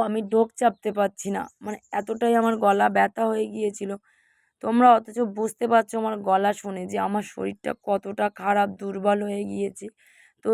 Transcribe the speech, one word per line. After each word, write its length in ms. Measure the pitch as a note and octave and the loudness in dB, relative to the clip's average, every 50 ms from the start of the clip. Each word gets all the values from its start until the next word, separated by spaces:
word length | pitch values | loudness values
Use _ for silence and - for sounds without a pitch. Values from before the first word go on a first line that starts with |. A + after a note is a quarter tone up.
আমি 180 | A3+ G#3+ G#3+ A3 | 4 2 -2 -4
ঢোক 260 | G#3+ G3 A3 A3 A3+ A3+ _ | -4 2 2 2 2 2 _
চাপতে 340 | - B3 A#3 G#3 _ - G#3+ | 0 0 0 0 _ -6 -4
পারছি 360 | G#3 G#3 G3+ G3 G3+ - - G3+ | -2 0 -2 -2 -2 -6 -6 -4
না, 120 | G3 F#3+ F3 - _ _ | -4 -4 -6 -8 _ _
মানে 180 | - G#3 G#3 - _ _ | -12 -12 -12 -12 _ _
এতটাই 420 | - G#3 G#3 G#3+ A3+ A3 A#3+ A#3 A#3 | -6 -6 -4 -4 -4 -2 0 2 2
আমার 200 | A#3 A3+ A3+ A3+ | 4 2 2 0
গলা 300 | A3 G#3+ G3+ G3 G3+ G#3 G#3+ | 2 2 2 4 4 2 2
ব্যথা 360 | G3 G3 G3 G3+ - - A3+ | 4 2 2 2 0 -2 -2
হয়ে 200 | A3 A3 A3 A3 | 0 0 -2 -4
গিয়েছিল। 440 | G#3+ G#3 A3 G#3+ G#3 G3+ - G3+ G3 G3 G3 _ _ _ _ _ _ _ _ _ _ _ _ | -4 -4 -4 -4 -4 -4 -6 -8 -8 -8 -10 _ _ _ _ _ _ _ _ _ _ _ _
তোমরা 260 | - A3 A3+ A#3+ B3 B3 A#3 | -4 0 2 6 8 8 8
অথচ 240 | A3 A3+ - G#3+ A#3 A#3+ G#3 G3 | 6 4 -4 -4 -2 -2 -2 -2
বুঝতে 300 | G#3 A3 G#3+ - _ A#3+ A3+ | -4 -4 -4 -4 _ 0 4
পারছো 260 | A#3 A3+ A3+ G#3+ - A3+ | 4 4 2 2 -4 -4
আমার 180 | A3 A3 A3 G#3 | -4 -4 -4 -4
গলা 340 | G3 G3 F#3+ F#3+ G3 G3+ | 0 2 2 4 4 2
শুনে 300 | G#3 G3+ - G3+ F#3+ F#3 F3+ | 0 -2 -8 -10 -8 -8 -8
যে 120 | F#3+ G3+ G3+ | -4 -4 -2
আমার 240 | F#3+ F#3+ G3+ G#3+ | -2 0 -2 -4
শরীরটা 500 | G3+ - - - F#3+ G3+ G3+ _ - - - - | -4 -6 -10 -8 -6 -6 -8 _ -6 -8 -8 -6
কতটা 440 | _ G#3 G3+ G3 - G3 G3+ G#3 G#3 G#3 | _ -2 -2 -2 -2 -6 -4 -2 -2 -2
খারাপ, 380 | - - F#3 G3 G3+ G#3 G3+ G3+ | -2 -4 -2 0 2 2 2 0
দুর্বল 480 | F#3+ G3 G3+ G3 G3 G3 F#3+ G3+ G3+ G3+ | -2 -10 -10 -8 -8 -2 2 2 2 2
হয়ে 220 | G#3 G#3 G3+ G3+ G#3 | 0 -4 -4 -6 -6
গিয়েছে। 420 | G3 G3 G3 G3 G3 F#3+ - G3+ G#3+ _ _ _ _ _ _ _ _ _ _ _ | -6 -4 -4 -4 -6 -6 -10 -18 -18 _ _ _ _ _ _ _ _ _ _ _
তো 60 | A3 | 0